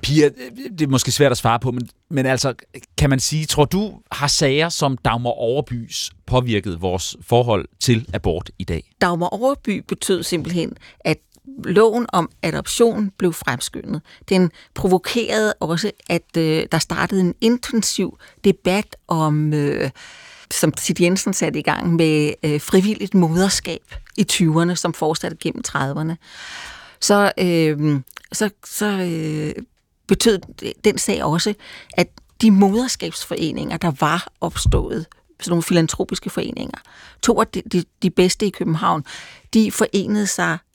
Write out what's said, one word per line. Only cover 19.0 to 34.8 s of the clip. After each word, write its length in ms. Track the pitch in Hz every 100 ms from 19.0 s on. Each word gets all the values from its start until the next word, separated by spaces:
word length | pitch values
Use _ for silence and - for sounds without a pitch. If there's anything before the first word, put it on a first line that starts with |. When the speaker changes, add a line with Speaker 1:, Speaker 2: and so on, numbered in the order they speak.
| -
Speaker 2:
om, 460 | 165 156 151 151
øh, 360 | 151 143 - 139 - - - - - -
som 200 | - 160
Thit 280 | - - 170
Jensen 320 | 175 185 -
satte 260 | 190 160 151
i 20 |
gang 340 | 151 151 175 165
med, 380 | 160 151 147 -
øh, 180 | 151 147
frivilligt 520 | - 190 196 214 196
moderskab 680 | 196 165 165 190 - - 165 _ - - -
i 60 |
tyverne, 520 | 190 - 170 156 170 175
som 180 | 170
fortsatte 440 | 160 156 160 180 160
gennem 220 | 160 -
trediverne. 540 | - 147 135 147 160 165 - - - - - - - -
Så, 300 | - 202 202 -
øh, 600 | 185 170 156 147 151 143 - - -
så, 180 | - 214 _ -
så, 200 | - 208
øh, 680 | 196 180 165 156 151 151 - - _ _ _ -
betød 320 | 185 233 196 - - - -
den 140 | 214 190
sag 260 | - 202
også, 300 | 139 165 214 208 - - -
at 140 | - 175 - _ _
de 100 | 220
moderskabsforeninger, 1300 | 190 196 214 254 - 170 - - - 156 - 147 160
der 140 | 175 135
var 280 | 151 165 - _
opstået, 640 | 170 - - 156